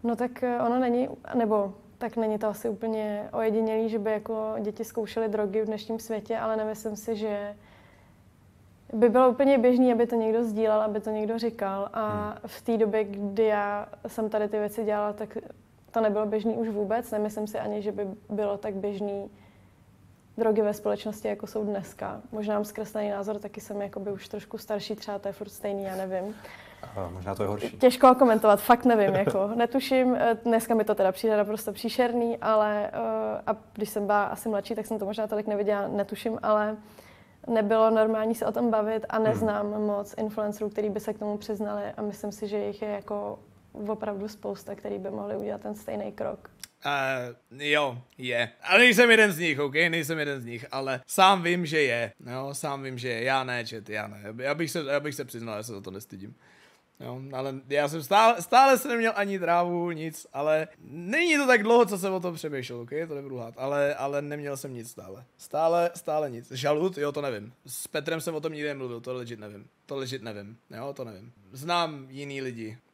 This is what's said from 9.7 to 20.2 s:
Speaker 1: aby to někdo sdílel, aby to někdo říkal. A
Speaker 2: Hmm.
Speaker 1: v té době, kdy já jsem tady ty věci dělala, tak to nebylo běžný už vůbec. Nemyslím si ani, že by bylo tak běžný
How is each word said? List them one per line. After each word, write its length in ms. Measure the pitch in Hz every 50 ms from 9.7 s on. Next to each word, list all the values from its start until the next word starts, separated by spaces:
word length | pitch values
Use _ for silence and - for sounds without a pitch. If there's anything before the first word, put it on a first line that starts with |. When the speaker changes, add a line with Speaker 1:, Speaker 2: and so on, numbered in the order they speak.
| 247 240 254 254 240
Speaker 1:
aby 140 | 226 240
to 80 | 233 233
někdo 280 | 233 220 220 220 226 240
sdílel, 380 | 226 208 214 226 220 214 214
aby 180 | 214 214 208 214
to 100 | 208 220
někdo 300 | 214 214 214 208 226 226
říkal. 500 | 226 233 226 226 208 190 190 196 202 - -
A 360 | - 220 214 208 208 208 208
Speaker 2:
Hmm. 80 | - - -
Speaker 1:
v 160 | 185 - -
té 160 | - - 226
době, 260 | 214 226 214 202 220 214
kdy 420 | 196 202 196 208 202 196 214 220
já 420 | 220 208 208 202 202 208 208 208 - - - -
jsem 220 | 226 - - 220 214
tady 180 | 220 214 214
ty 120 | 208 214 214
věci 240 | 208 208 208 233 220
dělala, 280 | 208 208 208 208 208 208
tak 240 | 208 214 208 - 226 - - - - - _ _ _ _ -
to 100 | - 233
nebylo 240 | 220 214 202 214 214
běžný 280 | 208 214 214 202 226 220
už 160 | 233 226 226
vůbec. 420 | 208 208 208 190 220 240 240 -
Nemyslím 360 | 220 214 208 214 214 214 214
si 120 | 208 214 208
ani, 220 | 214 208 208 214
že 100 | 196 214
by 160 | 196 202 208 190 190 - - -
bylo 280 | 214 202 214 202 202
tak 160 | 202 208 214 196
běžný 540 | 190 190 202 202 196 208 202 202 202 202 214 - - - - _ - - _ _ _ _ _ _ _ - - - _